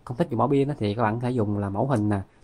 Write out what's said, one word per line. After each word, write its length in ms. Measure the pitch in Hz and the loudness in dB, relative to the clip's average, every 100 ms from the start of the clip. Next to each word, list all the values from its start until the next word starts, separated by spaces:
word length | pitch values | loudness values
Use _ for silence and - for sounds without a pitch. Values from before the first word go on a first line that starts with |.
không 140 | - 120 | -6 -4
thích 100 | 170 | -2
dùng 100 | 113 | 0
mã 80 | 123 | 2
pin 200 | 139 139 | 4 2
á, 80 | 143 | 0
thì 160 | 104 104 | -2 0
các 80 | |
bạn 120 | 110 113 | 0 0
có 60 | |
thể 100 | 123 | -2
dùng 260 | 127 104 101 | 0 0 0
là 120 | 101 | -2
mẫu 180 | 98 131 | -2 0
hình 220 | 123 104 | 0 2
nè. 100 | 101 92 _ | 0 -4 _